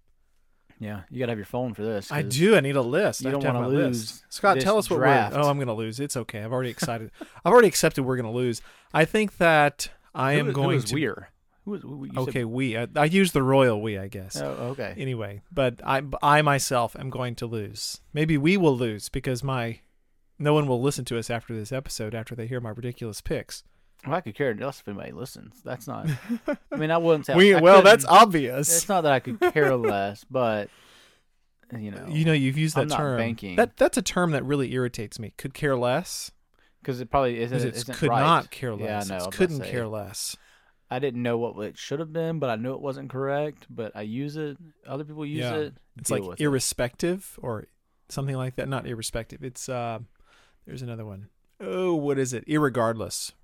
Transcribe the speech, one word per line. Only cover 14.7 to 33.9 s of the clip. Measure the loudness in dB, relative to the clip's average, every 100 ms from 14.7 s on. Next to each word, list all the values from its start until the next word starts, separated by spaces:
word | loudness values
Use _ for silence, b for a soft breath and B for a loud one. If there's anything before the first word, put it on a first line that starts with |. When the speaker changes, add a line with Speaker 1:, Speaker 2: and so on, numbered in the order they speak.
Speaker 1:
okay. | -6 -8 -6
Speaker 2:
Anyway, | -6 -6 -6 -10 -8
but | -2 0 -2
I, | -2 -2 -2 -2
I | 4 6
myself | 6 2 2 0 -2 -4
am | -10
going | -6 -6 -6
to | -6
lose. | -6 -8 -8 -10 -10 _
Maybe | -4 0 2
we | 4 4
will | 4 4
lose | 0 -4 -8
because | -6 -4 -4
my, | -4 -4 -6 -8 _ _ _ _ _ -4
no | 2
one | 2 2
will | 2
listen | 0 -2 -4
to | -6
us | -4
after | -6 -6 -10
this | -6
episode | -8 -8 -8 -6
after | -8 -10 -10
they | -8
hear | -6
my | -8
ridiculous | -8 -10 -8 -10 -10
picks. | -6 -6 -6 -14 -18 _ _ _ -6
Speaker 1:
Well, |
I | -6
could | -6 -4
care | -2
less | -2 -6 -8
if | -12
anybody | -12 -12
listens. | -12 -14 -14 -20 -18
That's | -12 -12 -10
not. | -8 -6 -6 -6 -8
Speaker 2:
<laughs> | -6 -8 _
Speaker 1:
I | -4
mean, | 0
I | 2
wouldn't | 4 2 4
say |
Speaker 2:
We, | 6 8
Speaker 1:
I | 8
Speaker 2:
well, | 10 12
Speaker 1:
couldn't, | 12
Speaker 2:
that's | 10
obvious. | 10 10 10 6 0 -2 0
Speaker 1:
it's | 0 2
not | 2
that | 4
I | 2
could | 0 0 2
care | 4 4 4
Speaker 2:
<laughs> |
Speaker 1:
less, | 2 0 -2 -6 -6
but | 0 2 0 -4 b b b b b b _ _ _ _ -10
you | -10
know, | -10 -6
Speaker 2:
You | 0
know, | 2
you've | 4 2 0
used | 0 0
that |
Speaker 1:
I'm | 0
not | 0
Speaker 2:
term. | 0 0
Speaker 1:
banking. | -2 -4 -4 0
Speaker 2:
That, | 0 2
that's | 2